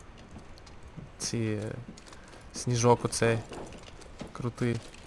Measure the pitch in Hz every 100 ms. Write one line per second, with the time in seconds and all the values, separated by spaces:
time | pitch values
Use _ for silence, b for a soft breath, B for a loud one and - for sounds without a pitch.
0 | - - - - - - - - - -
1 | - - - 117 110 107 107 123 - -
2 | B B B B B - - 120 120 117
3 | 117 - 117 113 - - - - - -
4 | - - - - 123 - 120 113 - -